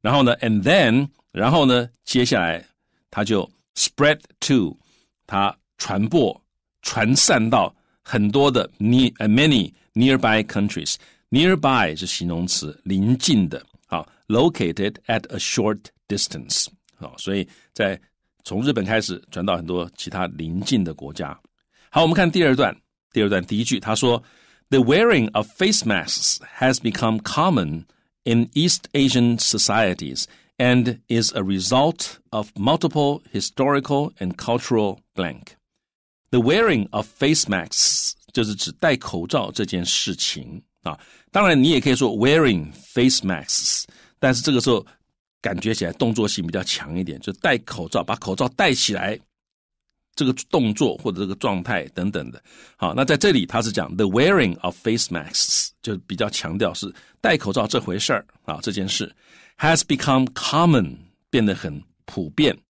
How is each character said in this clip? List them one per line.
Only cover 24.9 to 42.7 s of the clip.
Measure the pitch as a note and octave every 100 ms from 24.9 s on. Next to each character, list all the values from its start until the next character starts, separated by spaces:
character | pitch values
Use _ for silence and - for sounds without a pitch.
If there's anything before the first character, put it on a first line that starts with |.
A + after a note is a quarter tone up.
| D#3+ A#3 F3 A2
of | G#2+ G#2+ -
face | F#3+ G#3
masks | A2 F#2+ D2+ - - - - -
has | C3 C3
become | A#2+ - A2+ A2
common | - - F3 C#3 D#2+ D#2+ - _ _ _
in | - A#2 A#2
East | C#3+ E3+ - -
Asian | C#3+ C#3 B2+ A#2+ A#2
societies | - G#2+ - G#2+ G#2 F2+ D2 C2 - _ _ -
and | B2 B2 A#2+ A#2 _
is | A2+ A2
a | -
result | F#2+ F#2+ F2+ B2+ D3+ E3 - - _
of | G#2+ G#2
multiple | - A2 D#3+ D#3+ D3+ C#3+ C#3+ _
historical | G#2 - - C3+ C#3 C3+ C#3+ D3 _
and | F#2 F2
cultural | - A#2 - A#2 G#2 F#2 _ -
blank.” | E2+ B1+ - _ _ _ _ _ _ _ _
The | B2
wearing | A#2 F#3 A3+ C3+ G2+
of | G#2 -
face | _ D3+ D#3 -
masks | F#2+ D#2+ - - - - - _
就 | -
是 | G#2+
指 | G2+ E2
戴 | - E3+ C3
口 | - F2 F2
罩 | D3 G2
这 | - G2
件 | F2+
事 | F2 - - F2
情 | - D2+ B1 D#2+ _ _
啊。 | E2 D2 - _ _
当 | G3 G3
然 | D3
你 | C#3
也 | D3
可 | C#3+
以 | B2+
说 | B2+
wearing | G#2+ B2 D#3 C#3+ F#2 D2